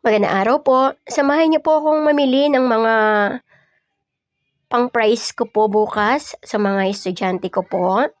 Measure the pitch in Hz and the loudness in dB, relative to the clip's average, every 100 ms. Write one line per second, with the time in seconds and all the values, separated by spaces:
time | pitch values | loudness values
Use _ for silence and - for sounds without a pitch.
0 | 247 214 196 190 208 285 277 262 269 - | 2 2 2 0 0 0 2 2 0 -2
1 | - - 277 302 320 311 311 311 302 311 | -8 -2 0 2 2 2 2 0 2 0
2 | 302 294 269 262 294 269 254 226 226 226 | 2 2 2 2 2 2 2 2 2 2
3 | 214 208 202 254 _ _ _ _ _ _ | 2 0 -2 -4 _ _ _ _ _ _
4 | _ _ _ _ _ _ _ 240 247 240 | _ _ _ _ _ _ _ -2 0 0
5 | 220 233 - - 233 214 214 208 214 214 | 0 0 -4 -8 -4 0 0 2 0 0
6 | 208 285 - - - 214 202 196 190 196 | 0 0 -4 -16 -8 -2 -2 0 -2 -4
7 | 185 185 190 185 185 - 185 190 180 196 | -8 -4 -4 -4 -4 -6 -4 -4 0 0
8 | 294 _ | -2 _